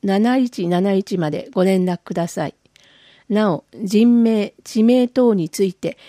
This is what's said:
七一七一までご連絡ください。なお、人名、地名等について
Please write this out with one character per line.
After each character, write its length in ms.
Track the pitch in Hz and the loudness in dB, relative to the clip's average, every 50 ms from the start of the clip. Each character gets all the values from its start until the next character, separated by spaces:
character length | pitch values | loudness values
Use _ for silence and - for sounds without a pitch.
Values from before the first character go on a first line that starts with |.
七 360 | - 196 190 202 220 240 254 | -4 -2 0 2 2 2 2
一 300 | 269 254 240 - - 175 | 0 0 -2 -4 -6 -4
七 260 | 170 175 175 190 202 190 | -2 0 0 0 0 0
一 240 | 190 196 - 202 180 | -2 -2 -4 -4 -4
ま 100 | 165 151 | -2 -4
で 200 | 147 - - - - | -4 -6 -8 -6 -2
ご 100 | 190 180 | 0 0
連 220 | 190 190 185 180 | 2 2 2 0
絡 120 | 180 175 | -2 -4
く 160 | - _ - 180 | -6 _ -8 -6
だ 120 | 175 170 | -6 -6
さ 200 | 165 - - 151 | -6 -6 -8 -8
い。 80 | - - _ _ _ _ _ _ _ _ _ _ _ _ _ _ - | -8 -10 _ _ _ _ _ _ _ _ _ _ _ _ _ _ -4
な 240 | 202 208 214 202 156 | -2 0 0 0 -2
お、 100 | - - _ - | -4 -6 _ -12
人 500 | 120 208 185 214 208 233 240 240 233 226 | -10 -6 0 2 4 4 4 4 4 4
名、 300 | 226 220 208 202 - - _ - | 2 2 0 -2 -4 -8 _ -18
地 200 | - - 220 220 | -6 -2 2 2
名 240 | 233 247 254 247 | 4 4 2 2
等 260 | 240 - 262 247 233 214 | 0 0 2 2 2 2
に 160 | 185 160 156 | 0 -2 -4
つ 140 | - - 196 | -2 -2 -2
い 100 | 185 175 | -2 -2
て 240 | _ - - - - - | _ -8 -10 -10 -12 -16